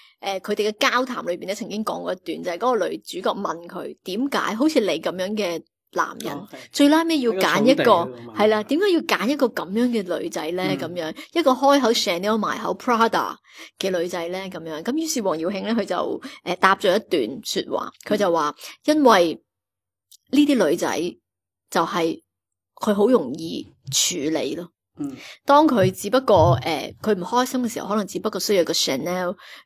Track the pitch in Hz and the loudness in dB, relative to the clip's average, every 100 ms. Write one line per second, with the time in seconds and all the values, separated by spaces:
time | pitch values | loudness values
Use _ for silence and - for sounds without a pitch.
0 | - _ 202 196 - 208 208 214 262 233 | -20 _ -6 -6 -4 -2 -2 0 2 2
1 | 262 226 262 180 214 208 180 202 214 175 | 0 -4 -6 -6 -6 -8 -6 -6 -4 -4
2 | 175 185 - 160 170 175 247 233 165 160 | -6 -6 -8 -8 -6 -2 0 2 0 -4
3 | - 165 208 185 185 165 175 190 - - | -10 -4 -2 -2 -4 -6 -10 -12 -12 -12
4 | - 190 277 214 - 214 302 294 196 160 | -8 -4 -2 -2 -2 -2 0 2 2 0
5 | 175 175 185 214 190 165 - _ _ - | -4 -4 -4 -2 -4 -4 -10 _ _ -4
6 | 156 - - - 190 - - - 285 311 | -4 -6 -10 -10 -12 -18 -6 4 6 6
7 | 330 320 240 190 185 180 226 269 240 185 | 2 0 2 2 2 4 4 6 6 4
8 | - - - - 214 214 214 294 403 339 | 2 -8 -8 0 2 2 0 0 2 2
9 | 175 202 214 294 247 196 165 208 247 233 | 2 0 0 0 0 -2 -6 -2 0 0
10 | 175 170 170 165 151 180 185 185 165 175 | -4 -6 -6 -6 -6 -4 -2 -4 -6 -6
11 | 156 - - 330 302 254 277 285 233 233 | -8 -10 -6 0 2 4 4 6 4 2
12 | 208 175 202 220 180 165 185 185 - 226 | 0 -2 0 0 -2 -4 -4 -4 0 2
13 | 226 190 104 - _ - - - 190 180 | 2 2 -2 -6 _ -20 -16 -6 -2 -2
14 | 175 180 170 185 190 180 165 156 196 294 | -2 -4 -6 -8 -10 -12 -10 -8 -6 -4
15 | 320 254 190 160 165 196 196 226 196 175 | -4 -2 -2 -2 -2 -4 -2 -2 -2 -2
16 | - - - - 185 180 185 196 196 196 | -4 -6 -10 -12 -8 -2 0 0 0 0
17 | - 170 113 135 - - - - - - | 0 -2 -2 -6 -8 -6 -4 -6 -8 -10
18 | - 208 196 170 147 - - - - 311 | -4 -2 0 0 -2 -6 -14 -6 0 4
19 | 262 202 170 - _ _ _ _ _ _ | 6 6 4 -2 _ _ _ _ _ _
20 | _ - _ 269 294 262 175 175 156 98 | _ -20 _ 2 4 4 2 2 -2 -2
21 | 175 - _ _ _ _ _ 185 165 180 | -4 -8 _ _ _ _ _ -2 0 0
22 | 165 - _ _ _ _ _ _ - 143 | -2 -2 _ _ _ _ _ _ -2 2
23 | 240 240 131 160 165 170 - _ - - | 4 4 2 -8 -8 -10 -12 _ -4 -2
24 | - 175 139 156 131 160 175 _ _ - | 0 -2 -2 -2 -4 -6 -10 _ _ -8
25 | 143 127 - - - 285 311 240 185 185 | -8 -8 -16 -6 4 6 6 6 2 0
26 | 202 247 262 190 165 - 165 165 - - | 0 0 4 6 6 4 0 -4 -6 -6
27 | 214 196 175 240 254 254 240 - - 214 | -2 -2 0 0 0 0 -4 -4 -4 -2
28 | 190 175 214 196 - 202 165 240 - - | -2 -4 -4 -4 0 2 2 0 0 -2
29 | 156 180 175 185 - - | -2 -4 -4 -6 -12 -20